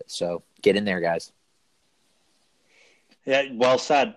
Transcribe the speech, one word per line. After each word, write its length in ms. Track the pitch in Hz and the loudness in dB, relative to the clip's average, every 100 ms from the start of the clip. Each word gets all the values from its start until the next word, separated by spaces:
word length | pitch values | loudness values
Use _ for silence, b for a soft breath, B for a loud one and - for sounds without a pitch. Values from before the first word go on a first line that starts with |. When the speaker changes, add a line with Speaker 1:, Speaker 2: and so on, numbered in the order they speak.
| - | -18
Speaker 1:
So 360 | - 87 85 - _ | -8 -6 -6 -12 _
get 160 | 104 98 | 2 2
in 80 | |
there, 160 | 101 90 | -2 -2
guys. 320 | 85 85 - _ _ _ _ _ _ _ _ _ _ _ _ _ _ b b b b _ | -2 -4 -8 _ _ _ _ _ _ _ _ _ _ _ _ _ _ b b b b _
Speaker 2:
Yeah, 200 | 135 135 139 | -2 -2 -2
well 240 | 117 127 127 | 0 2 2
said. 380 | - 147 113 | 2 2 2